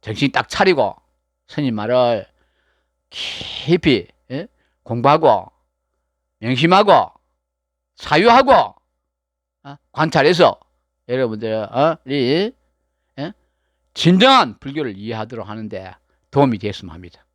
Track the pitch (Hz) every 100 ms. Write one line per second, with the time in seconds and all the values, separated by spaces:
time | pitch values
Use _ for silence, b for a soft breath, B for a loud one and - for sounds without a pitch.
0 | - 107 139 - 123 - 190 156 104 -
1 | _ _ _ _ _ - 143 107 107 127
2 | 120 113 - _ _ _ _ _ _ _
3 | _ - - - - - 135 175 175 117
4 | 82 _ _ 131 190 _ _ _ - 117
5 | 127 156 156 104 92 _ _ _ _ _
6 | _ _ _ _ 110 127 160 185 214 156
7 | 87 _ _ _ _ _ _ _ _ _
8 | - 151 220 233 262 226 107 _ _ _
9 | _ _ _ _ _ _ 139 143 _ -
10 | 160 151 143 175 156 - _ _ _ _
11 | - 127 123 110 110 110 104 120 151 156
12 | 131 143 123 151 214 - _ _ _ _
13 | _ - 151 - _ _ _ _ _ -
14 | 160 185 247 269 151 101 135 143 135 98
15 | 107 113 110 120 98 107 107 98 92 92
16 | _ _ _ 143 139 107 104 98 92 80
17 | 90 _ _